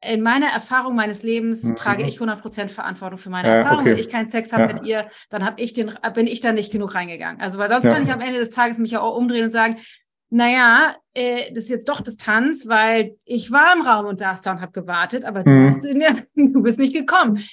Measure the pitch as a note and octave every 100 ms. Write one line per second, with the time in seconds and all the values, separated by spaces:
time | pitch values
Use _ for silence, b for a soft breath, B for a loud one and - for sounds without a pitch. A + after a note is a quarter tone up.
0 | G3 A3 A3 B3+ D4 A#3 - C4 B3+ A#3+
1 | G#3+ G#3 A3+ A#3 A3+ A3+ A#3 A3 G#3+ G3+
2 | A3 - A3+ G#3 G#3+ G#3 G3 - F#3 F#3
3 | F#3+ F#3 F#3+ F#3 A3+ A3+ A#3+ D4 B3+ A3
4 | - A#3+ A3+ A#3 A3+ A3+ A3 F3+ G#3+ A3
5 | G#3 B B G#3 G3 A3 A#3 B3 G#3+ G#3+
6 | A3+ A3+ A3+ A#3 A#3+ A3 G#3 G#3+ G3+ F#3+
7 | F3 E3 E3 E3 G3+ G3 G3+ B3 B3 C4+
8 | C4 B3+ B3+ B3+ A#3 B3 A#3+ A#3 A3+ A3+
9 | G#3+ A3+ A#3+ A#3+ A3+ A3+ A3+ A3+ B B
10 | _ _ _ A#3 A#3+ B3+ B3 A#3 D#4 -
11 | _ - B3 A#3+ - A#3 A3 A#3+ A#3 C#4+
12 | G3+ G#3+ - G#3+ C4 D#4 A#3+ A3 A3 A3+
13 | G#3+ - _ A#3+ - C4 D#4+ F4+ B3+ A3
14 | G#3 G3 G3 F#3 - F#3 F3+ - E3+ F3
15 | F3+ A#3+ - G3 C#3+ C3+ C3+ C3+ C#4+ C#4
16 | D#4 B3 - - C#4 C#4 A3 A#3 C4+ D#4+
17 | C4+ F4+ C#4+ G#3 G#3